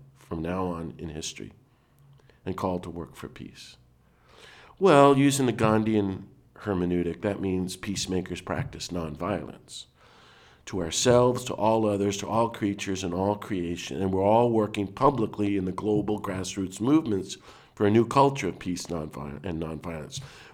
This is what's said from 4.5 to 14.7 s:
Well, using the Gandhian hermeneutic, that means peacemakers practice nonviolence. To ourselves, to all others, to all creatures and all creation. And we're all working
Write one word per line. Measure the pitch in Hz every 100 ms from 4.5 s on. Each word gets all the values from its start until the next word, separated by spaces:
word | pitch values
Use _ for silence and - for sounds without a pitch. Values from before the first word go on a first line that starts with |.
| - - -
Well, | 190 143 143 135
using | 139 139 127
the |
Gandhian | 110 110 110 110 107 98 92 98 _ _ -
hermeneutic, | - 92 87 87 85 82
that | 104 98
means | 95 92 92 -
peacemakers | - 95 - 92 87 87
practice | - 82 - - -
nonviolence. | 90 82 73 87 95 67 - - - - _ - - - - - _ -
To | 98
ourselves, | 82 - 127 120 123 123 -
to |
all | - 104 113 107
others, | 101 101 98
to | 95
all | 110 117
creatures | - 104 101 101 95
and | 95
all | 87 98 104
creation. | - 98 85 87 - 67
And | 95
we're | 95
all | 98 110 120
working | 113 104